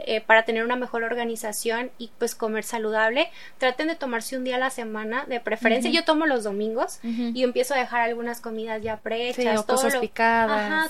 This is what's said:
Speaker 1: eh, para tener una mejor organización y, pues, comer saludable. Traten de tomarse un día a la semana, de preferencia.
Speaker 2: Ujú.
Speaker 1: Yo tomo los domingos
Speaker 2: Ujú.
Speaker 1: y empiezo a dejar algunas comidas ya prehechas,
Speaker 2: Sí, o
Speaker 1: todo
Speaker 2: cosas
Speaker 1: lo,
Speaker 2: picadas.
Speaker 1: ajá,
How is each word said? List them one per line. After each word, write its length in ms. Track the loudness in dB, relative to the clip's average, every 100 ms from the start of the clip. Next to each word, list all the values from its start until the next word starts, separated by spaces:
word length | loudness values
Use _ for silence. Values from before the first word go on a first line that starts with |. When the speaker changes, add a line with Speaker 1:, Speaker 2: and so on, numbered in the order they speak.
| -2
Speaker 1:
eh, 120 | -2
para 240 | 6 4
tener 200 | 6 0 0
una 100 | -2
mejor 280 | -2 -2
organización 880 | -2 -2 -2 -4 -6 -4 -2 -2 -4 -8
y, 100 | -14 -4
pues, 160 | -4
comer 300 | -2 -2 -2
saludable. 680 | -4 -4 0 4 4 4 0 -2 -16 0
Traten 280 | 0 2 -2
de 80 | -2
tomarse 400 | -2 -4 -4 -6
un 80 |
día 120 | -2 0
a 40 |
la 120 | -2
semana, 520 | -2 -6 -6 -4 -4 -4
de 120 | -4
preferencia. 520 | -2 0 2 4 4
Speaker 2:
Ujú. 60 | 2
Speaker 1:
Yo 40 |
tomo 220 | 4 4 4
los 180 | 2
domingos 540 | 0 -2 -2 0 -2 -4
Speaker 2:
Ujú. 260 | -6 -2 -2 0
Speaker 1:
y 80 |
empiezo 320 | 0 2 0 0
a 20 |
dejar 240 | 0 0
algunas 400 | 0 0 -4 -6
comidas 400 | -8 -8 -6 -6
ya 160 | -6 -6
prehechas, 380 | -4 -4 -2 0
Speaker 2:
Sí, 120 | 2
o 120 | 2
Speaker 1:
todo 120 | 2 2
Speaker 2:
cosas 160 | 4
Speaker 1:
lo, 80 | 2
Speaker 2:
picadas. 580 | -2 2 4 6 4 2
Speaker 1:
ajá, 280 | 0 0 0